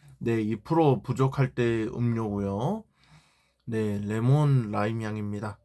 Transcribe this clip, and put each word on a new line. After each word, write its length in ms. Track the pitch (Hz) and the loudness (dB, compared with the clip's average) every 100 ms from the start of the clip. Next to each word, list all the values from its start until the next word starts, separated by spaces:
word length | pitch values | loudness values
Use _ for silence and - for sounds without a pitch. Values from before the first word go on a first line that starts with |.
| - - | -20 -6
네, 240 | 117 113 | 0 0
이 160 | 107 107 | 0 -2
프로 460 | - 165 151 113 | 0 2 4 4
부족할 520 | - 117 131 135 131 | 0 0 0 2 0
때 300 | - 117 113 | 2 0 0
음료고요. 1000 | 110 - 120 113 110 101 98 98 139 220 - _ _ - _ _ _ _ - | -2 -2 -2 0 -2 -2 -2 -2 -2 -4 -8 _ _ -20 _ _ _ _ -6
네, 340 | 110 107 101 | -2 -2 -2
레몬 680 | 101 110 120 143 147 131 107 | -4 0 4 4 4 2 2
라임 320 | 104 104 113 | -2 -2 -2
향입니다. 560 | 110 107 104 104 107 101 | -4 -6 -6 -6 -8 -10